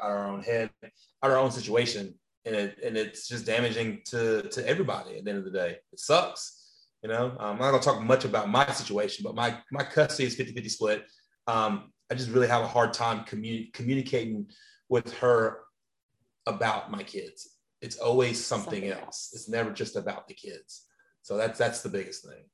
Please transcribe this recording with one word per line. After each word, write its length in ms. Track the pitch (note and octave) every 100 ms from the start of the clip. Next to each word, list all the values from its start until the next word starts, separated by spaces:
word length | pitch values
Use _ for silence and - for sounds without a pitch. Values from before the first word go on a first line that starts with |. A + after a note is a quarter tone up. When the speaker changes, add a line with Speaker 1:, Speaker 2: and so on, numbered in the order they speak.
Speaker 1:
our 240 | G#2 G2+ G2+
own 140 | G2
head, 300 | G2+ A#2 A2+ _
out 60 | - _ _ _ C3+
of 20 |
our 60 | C3
own 140 | C3+
situation. 640 | A#2+ G#2 A#2 A#2 G#2+ F#2+ - _ _ A2+
And 100 | G#2+
it, 240 | G2+ -
and 140 | B2+ A2
it's 300 | G#2+ - -
just 180 | A#2+ A2+
damaging 560 | A#2 A#2+ A2 A2+ G2+ -
to, 340 | A#2+ A2+ G#2+ G2+
to 180 | G2 A2
everybody 500 | E3 D3 F2+ - -
at 60 | G#2
the 40 |
end 80 | G2+
of 60 | F#2+
the 60 |
day. 260 | F#2+ F2 E2 _
It 60 | -
sucks. 560 | - E3 - - - - - _ _ _
You 60 | A2
know, 200 | A2+ B2+ B2+
um, 120 | G#2+
I'm 40 | G#2
not 120 | C3+
gonna 100 | C3
talk 200 | - G#2
much 220 | A2+ B2+ C3
about 240 | A2 G2+
my 200 | B2 C#3
situation, 500 | - - G2+ G#2 -
but 100 | -
my, 240 | A2+ A#2+ A2+ -
my 120 | C#3 C3+
custody 420 | D#3 D3 - B2+
is 80 | A#2+
fifty 160 | A#2+
fifty 160 | A#2+ G#2
split. 380 | - A2 G#2 - _ _ _ -
Um, 460 | A2+ G#2+ G2+ - _ _
I 40 | B2
just 140 | A#2+
really 180 | B2 A#2+
have 120 | A#2+
a 60 | A2
hard 240 | A#2+ A2+
time 320 | - A#2 G#2+
commu-, 480 | - G#2 A2+ A2+ G#2+
communicating 760 | - A#2+ C3+ B2+ B2 A2+ G#2+ G2+ - - _ -
with 240 | B2 - -
her 400 | B2 A#2 A2 - - _ _ _ _ _ _ _ A2+
about 460 | G#2 A2+ G#2 G2+
my 120 | G2+
kids. 520 | G2 G2+ F2 - - _ _ _
It's 180 | - -
always 440 | A#2+ B2+ A#2+ A2+
something 220 | - A2 G2+ G#2
Speaker 2:
Something 80 | G2
Speaker 1:
else. 120 | F#2+ -
Speaker 2:
else. 240 | - -
Speaker 1:
It's 140 | - -
never 240 | A#2 G#2+
just 240 | G#2 G#2 G#2
about 320 | F#2+ F2 -
the 60 |
kids. 540 | - - - - - _ _ _ _
So 160 | - G#2
that's, 200 | A2 -
that's 240 | A2+ -
the 60 | G#2
biggest 380 | G2 F#2 - -
thing. 180 | - -